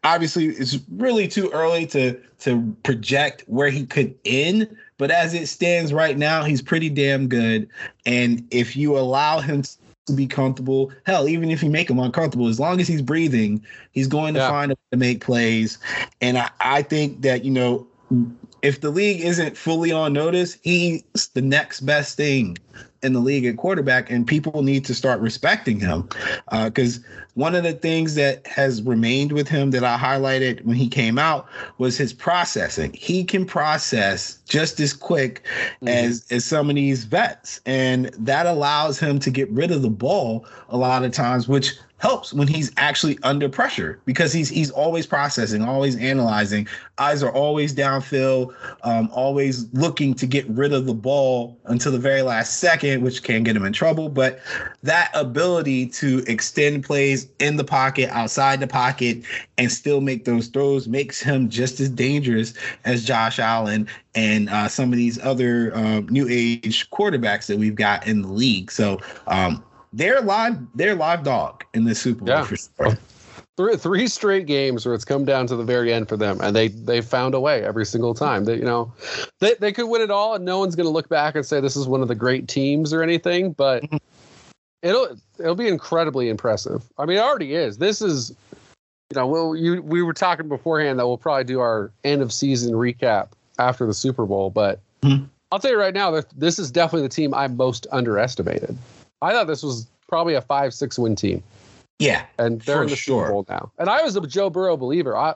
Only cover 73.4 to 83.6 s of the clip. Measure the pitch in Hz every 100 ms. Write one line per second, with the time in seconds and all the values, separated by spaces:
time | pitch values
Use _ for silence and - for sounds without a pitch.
73.4 | - - 202 214 165 196 247 - 208 196
74.4 | 151 139 135 120 120 113 - 139 135 131
75.4 | 123 120 117 123 117 117 104 107 104 95
76.4 | 104 107 110 110 113 120 117 127 131 131
77.4 | 143 131 101 110 104 117 120 117 147 104
78.4 | 104 117 123 120 117 - - - - _
79.4 | 202 233 208 202 233 226 214 202 214 208
80.4 | 180 190 190 170 165 160 - 156 151 151
81.4 | 131 147 135 139 131 131 123 113 123 131
82.4 | 127 139 139 147 151 160 165 165 175 175
83.4 | 185 147